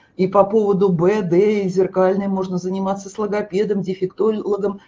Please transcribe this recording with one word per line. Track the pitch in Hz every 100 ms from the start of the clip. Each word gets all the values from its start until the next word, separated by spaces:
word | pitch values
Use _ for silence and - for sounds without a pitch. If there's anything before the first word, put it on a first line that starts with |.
| _ -
и | 185
по | 196
поводу | 196 220 202 190 196
Б, | 170 175 214
Д, | 175 175 214 214
и | 190
зеркальной | 185 185 190 185 202 196
можно | 190 190 180
заниматься | 185 190 190 196 196
с | -
логопедом, | 208 208 208 185 208 196
дефектологом, | 170 185 185 - 214 214 196 196 202 196